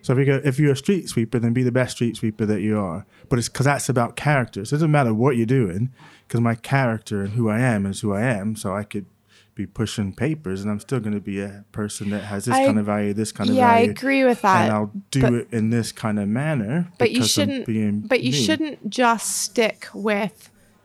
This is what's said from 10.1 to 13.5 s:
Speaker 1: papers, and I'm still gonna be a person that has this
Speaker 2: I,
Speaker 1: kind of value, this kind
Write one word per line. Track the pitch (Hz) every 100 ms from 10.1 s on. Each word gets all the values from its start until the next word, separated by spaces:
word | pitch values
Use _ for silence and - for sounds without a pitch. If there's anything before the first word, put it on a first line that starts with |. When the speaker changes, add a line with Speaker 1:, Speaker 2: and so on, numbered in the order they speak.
Speaker 1:
papers, | 92 127 156 92 95
and | 101
I'm | 104
still | - 131
gonna | 107 104
be | 98 98
a | 101 101 101
person | - 104 - 101
that | 101
has | 101 101 110
this | 262
Speaker 2:
I, | 269
Speaker 1:
kind | 107
of | 104
value, | 104 104
this | 208 214
kind | - -